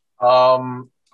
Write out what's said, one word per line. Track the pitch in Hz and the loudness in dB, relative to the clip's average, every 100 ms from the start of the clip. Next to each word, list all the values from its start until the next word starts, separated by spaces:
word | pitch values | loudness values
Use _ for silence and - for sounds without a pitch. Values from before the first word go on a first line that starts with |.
| _ - | _ -4
Um, | 123 127 127 127 127 127 127 _ _ | 0 2 2 0 -4 -14 -16 _ _